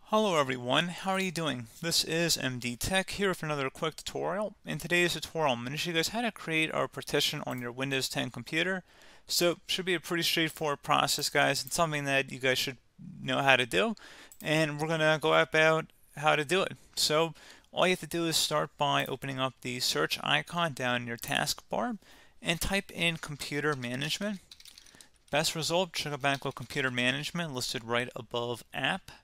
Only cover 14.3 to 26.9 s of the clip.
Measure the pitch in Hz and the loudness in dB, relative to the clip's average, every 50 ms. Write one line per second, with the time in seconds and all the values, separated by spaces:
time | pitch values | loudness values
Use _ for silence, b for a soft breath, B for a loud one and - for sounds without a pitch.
14.3 | B B - 160 151 156 160 151 147 147 151 156 165 160 156 156 156 156 139 160 | B B -4 0 2 2 2 2 0 -4 -2 0 2 4 4 4 4 4 4 4
15.3 | 160 160 165 156 - 156 156 160 160 160 160 - - _ - - - - 143 156 | 6 6 4 6 4 6 6 6 6 4 0 -4 -12 _ -20 -18 -14 0 2 4
16.3 | 151 147 151 131 170 190 185 - 139 - - - - - - - 151 151 165 165 | 4 4 2 2 2 0 2 0 -4 -10 -16 -12 -4 -2 0 2 4 4 2 2
17.3 | 156 B B B B B B B - - 160 180 185 180 - 151 - 170 170 165 | -2 B B B B B B B 0 2 4 4 2 0 -2 -6 -4 -2 -2 2
18.3 | 156 - - - 156 151 156 156 _ _ 147 143 139 139 139 139 139 131 - 139 | 2 2 2 2 0 0 -2 -2 _ _ 0 2 2 2 0 0 -4 -6 -6 -8
19.3 | 139 131 131 131 127 _ - 127 123 123 127 - - 147 156 160 - - - - | -4 -2 -2 -4 -4 _ -8 -6 -4 -2 0 0 2 2 0 0 -2 -2 -2 0
20.3 | 143 147 - - - 170 170 165 139 - 131 123 123 123 120 120 117 117 - - | 0 0 0 -2 -4 -2 -2 -2 -2 -2 -2 0 0 0 -2 -4 -8 -8 -4 -2
21.3 | 135 - - 147 - - - - - - 214 247 240 196 B B B B B B | 0 0 0 0 -2 -6 -6 -6 -4 -2 -2 -2 -4 -6 B B B B B B
22.3 | B B - 170 170 165 - - 190 196 202 - - - 165 170 165 160 - - | B B -4 -4 -4 -2 -2 -2 -2 -2 -4 -4 -6 -2 0 0 0 -2 -6 -10
23.3 | 151 139 - - 147 143 139 151 151 135 123 120 123 131 143 156 - - 202 208 | -10 -10 -8 -6 -4 -2 0 0 -2 -2 -4 -6 -4 -4 -4 -4 -4 -4 -4 -6
24.3 | 214 185 - _ - - B B B B B B B B B B B B _ _ | -6 -6 -10 _ -20 -20 B B B B B B B B B B B B _ _
25.3 | - 143 160 160 - 165 151 131 165 175 190 175 - - - 151 147 135 127 143 | -2 0 0 0 -2 -2 -2 0 0 0 0 0 -4 -6 -6 -6 -6 -2 0 0
26.3 | 139 135 - 139 127 - 123 - - 147 135 131 | 0 0 -2 -6 -8 -8 -12 -8 -4 -2 -2 0